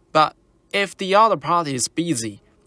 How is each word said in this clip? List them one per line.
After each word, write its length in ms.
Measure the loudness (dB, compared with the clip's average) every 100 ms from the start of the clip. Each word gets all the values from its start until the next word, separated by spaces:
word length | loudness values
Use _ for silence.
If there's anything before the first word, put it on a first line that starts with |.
| _
But 240 | 0 0 -2 _ _ _
if 240 | -4 -4 -4
the 160 | 0
other 240 | 4 4 2
party 380 | 0 -2 -2 -4
is 120 | -6
busy, 540 | -4 -4 -4 -8 -12 _ _